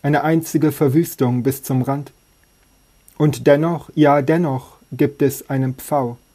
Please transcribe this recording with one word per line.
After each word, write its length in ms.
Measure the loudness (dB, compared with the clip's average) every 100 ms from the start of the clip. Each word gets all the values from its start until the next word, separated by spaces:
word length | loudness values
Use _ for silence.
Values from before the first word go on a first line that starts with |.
Eine 200 | 0 0
einzige 480 | 2 0 0 0 0
Verwüstung 680 | 2 2 2 -2 -2 -2 0
bis 220 | -2 -4
zum 180 | -4 -2
Rand. 300 | -2 -4 -8 _ _ _ _ _ _ _ _ _ _ _
Und 300 | 0 2 2
dennoch, 420 | 4 2 -4 -6 2
ja, 260 | 4 4
dennoch 560 | 2 0 0 -4 -8 _ _
gibt 320 | -2 -2 0
es 260 | -2 -2 -6
einen 240 | -4 -4
Pfau. 460 | -6 -4 -4 -4 -8 _